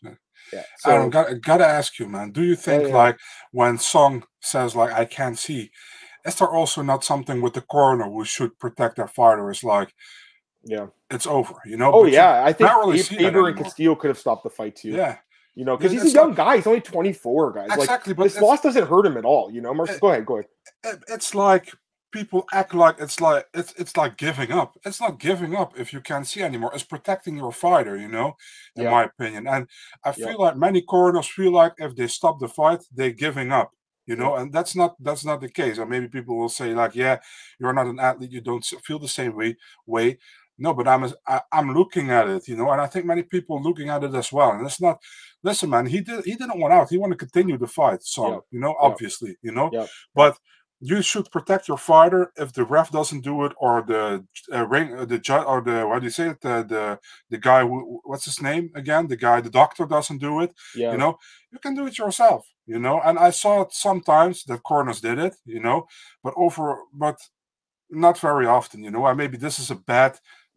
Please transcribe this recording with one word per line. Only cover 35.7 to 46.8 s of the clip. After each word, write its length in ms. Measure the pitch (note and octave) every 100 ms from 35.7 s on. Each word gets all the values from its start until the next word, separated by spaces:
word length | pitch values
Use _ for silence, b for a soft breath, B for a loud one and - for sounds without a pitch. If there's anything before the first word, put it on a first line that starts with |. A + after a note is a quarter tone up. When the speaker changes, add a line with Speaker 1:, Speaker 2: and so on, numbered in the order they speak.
| G#2+
Speaker 1:
And 120 | A2+
maybe 180 | B2 B2
people 300 | B2+ A#2+ A#2
will 100 | A#2
say, 240 | - B2
like, 220 | A#2 A2+ A#2
"Yeah, 240 | C3 B2 B B B B
you're 140 | B2+
not 140 | C3 B2+
an 120 | A#2+
athlete. 320 | B2+ C3 B2+
You 100 | B2
don't 220 | A#2 A#2+
s-, 160 | - C3
feel 160 | - D3+
the 80 | C#3+
same 280 | - B2 G#2+
way, 220 | A2+ A#2 b b b
way." 320 | A#2 B2 C3 b b b -
No, 160 | D3
but 140 | D3 -
I'm, 240 | C3 C3 - -
I, 140 | C3 -
I'm 220 | D#3 C#3+
looking 380 | C3+ F#3+ F3+ C#3
at 180 | A#2+ G#2
it, 180 | F#2+ -
you 80 | A2+
know, 140 | C3
and 80 | C#3
I 80 | C#3+
think 180 | F#3 F3
many 180 | E3+
people 380 | E3+ F#3 E3 D3
looking 280 | D3 D#3+ D3
at 160 | D3 C#3+
it 80 |
as 180 | C3 A#2+
well. 200 | C#3 C#3
And 140 | - -
it's 140 | -
not, 220 | F3 - b b b b
listen, 260 | F3+ G#3 E3
man, 160 | B2 B2+
he 120 | F3
did, 240 | G#3 A#3
he 120 | F#3 A3+
didn't 240 | B3 F#3+
want 120 | D3+
out. 160 | F3+